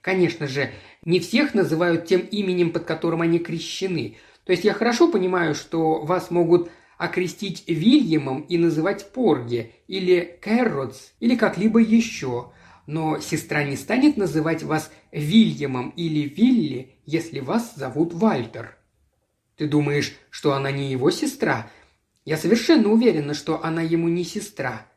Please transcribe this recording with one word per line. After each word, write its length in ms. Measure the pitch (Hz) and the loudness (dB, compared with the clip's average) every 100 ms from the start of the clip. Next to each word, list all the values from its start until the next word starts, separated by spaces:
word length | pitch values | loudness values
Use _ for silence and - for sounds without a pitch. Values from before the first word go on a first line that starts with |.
"Конечно 460 | - 190 165 - 143 | -2 0 0 0 -6
же, 240 | 131 131 - - _ 165 | -4 -6 -8 -20 _ -2
не 140 | 175 | -2
всех 340 | 165 247 294 | 2 0 2
называют 520 | 208 156 160 175 165 - | 0 0 0 0 0 0
тем 160 | 185 | 0
именем, 500 | - 208 190 180 170 | 0 -4 -2 0 0
под 140 | 165 165 | -2 -6
которым 360 | 160 170 165 | -4 -4 0
они 180 | 170 165 | 0 0
крещены. 800 | 170 165 - - 190 165 117 - _ _ | -2 -8 -10 -8 -4 -4 -6 -12 _ _
То 80 | - | -2
есть 140 | 180 208 | 0 2
я 80 | |
хорошо 360 | - 226 226 339 | 0 -2 4 2
понимаю, 460 | 208 185 180 160 147 | 4 0 0 0 -2
что 460 | - 165 160 160 | -4 -2 0 0
вас 280 | 151 180 - | 0 -2 0
могут 400 | 175 165 175 - - _ _ | 0 4 4 2 -14 _ _
окрестить 680 | 170 185 185 - 196 - - | -6 -4 -6 -6 -10 -10 -4
Вильямом 720 | 156 202 294 180 151 135 131 | 2 6 6 4 0 -2 -6
и 160 | 151 170 | -2 0
называть 560 | 170 151 170 208 - | 2 2 -2 -4 -8
Порги, 580 | 254 226 135 117 120 110 _ - | 0 2 2 0 -6 -6 _ -10
или 500 | 190 180 180 170 - | -4 2 2 2 -10
Кэрротс, 720 | 202 226 233 139 123 - - _ | -2 0 0 -2 -8 -12 -20 _
или 160 | 233 240 | 0 2
как-либо 420 | 202 170 220 226 | 0 2 2 4
ещё. 720 | 220 226 - - 131 120 123 _ - - - | 4 4 2 -6 -6 -8 -10 _ -20 -20 -10
Но 340 | 156 156 151 | -4 -2 -4
сестра 440 | - 156 - 147 | -4 -6 -4 -4
не 140 | 143 139 | -4 -6
станет 400 | - 240 294 247 | -2 4 4 4
называть 460 | 185 151 160 156 | -2 0 0 -2
вас 280 | 147 156 - - _ | -2 -4 -4 -18 _
Вильямом 760 | 156 147 220 190 143 139 127 139 | -6 2 4 4 0 -4 -4 -6
или 360 | - 165 151 139 | -6 -2 -2 -2
Вилли, 680 | 156 247 247 147 127 - _ - | 2 4 4 0 -6 -12 _ -6
если 340 | 160 - 135 | -6 -4 -10
вас 360 | 127 220 233 - | -4 -4 -4 -10
зовут 380 | 135 135 170 | -8 -2 -2
Вальтер". 640 | 170 220 147 113 120 - _ _ _ _ _ _ _ _ _ | 6 6 6 -4 -10 -14 _ _ _ _ _ _ _ _ _
"Ты 120 | 151 | 0
думаешь, 460 | 147 143 147 - - _ | 2 2 -2 -4 -10 _
что 240 | - 147 | -2 0
она 180 | 139 139 | 0 -2
не 200 | 139 139 | -4 -4
его 180 | 131 143 | 0 0
сестра?" 560 | - 302 - - 123 113 - _ _ _ _ - | 0 -4 -2 -2 -2 -6 -20 _ _ _ _ -6
"Я 120 | 156 | -4
совершенно 520 | 170 226 - 302 208 | 2 2 4 4 6
уверена, 440 | 226 240 160 143 | 4 4 2 -4
что 300 | 147 - 160 | -6 -4 -4
она 180 | 165 165 | -4 -4
ему 280 | 160 165 170 | -2 0 0
не 160 | 175 175 | -2 -4
сестра. 600 | 208 - - 135 113 - | -8 -12 -8 -8 -8 -18